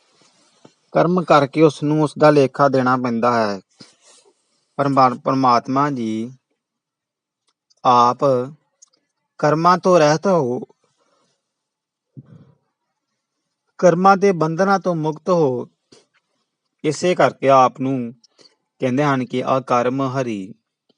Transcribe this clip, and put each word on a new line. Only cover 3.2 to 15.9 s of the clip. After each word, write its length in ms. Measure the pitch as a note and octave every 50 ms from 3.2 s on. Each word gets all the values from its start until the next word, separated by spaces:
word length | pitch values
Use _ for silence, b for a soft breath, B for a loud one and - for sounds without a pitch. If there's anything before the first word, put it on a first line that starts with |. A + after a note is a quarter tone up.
| A2+ - A#2+
ਹੈ। 260 | - A2 G#2 - F#3+ - _ _ _ b b b b b b b b b b b _ _ _ _ _ _ _ _
ਪਰਮਾ-, 440 | - C#3 C#3 C3+ C3+ C3 B2 B2 A#2
ਪਰਮਾਤਮਾ 680 | - D3 C3+ C3+ C3 B2+ A#2+ A#2 - - C3 C3+ C#3+ D3
ਜੀ, 420 | C#3+ B2 A2+ A2 A2 A2 A2+ B2+ C3+ _ _ _ _ _ _ _ _ _ _ _ _ _ _ _ _ _ _ _ _ _ _ _ _ _ _ _ _ _ -
ਆਪ 340 | - B2+ B2 A#2+ A#2+ B2 - D3+ C#3 C3 B2 B2 C#3 D#3 _ _ _ _ _ _ _ _ _ _ _ _ _ _ _ _ -
ਕਰਮਾਂ 400 | - D3+ D3 D#3 E3 F3 F3+ F3
ਤੋਂ 220 | - F#3+ F3+ F3
ਰਹਿਤ 280 | F#3+ G3 G3+ D#3+ - G3+
ਹੋ, 340 | F#3 E3+ C#3 A#2+ B2 B2+ - _ _ _ _ _ _ _ _ _ _ _ _ _ _ _ _ _ _ _ _ _ _ _ _ _ _ _ _ _ _ - - _ - - - _ _ _ _ _ _ _ _ _ _ _ _ _ _ _ _ _ _ _ _ _ _ _ _ _ _ -
ਕਰਮਾਂ 400 | - F3 E3 F3 F#3 G3 G3 F#3
ਦੇ 140 | F#3+ G3+
ਬੰਧਨਾਂ 480 | F#3 D#3+ D#3 D#3+ E3 D#3+ F#3+ G3 G3 F#3+
ਤੋਂ 160 | - F#3+ F3
ਮੁਕਤ 340 | D#3+ D3+ D#3 D3+ D3+ - -
ਹੋ। 380 | F#3 E3+ D#3 C3+ B2+ B2 B2 - _ _ _ _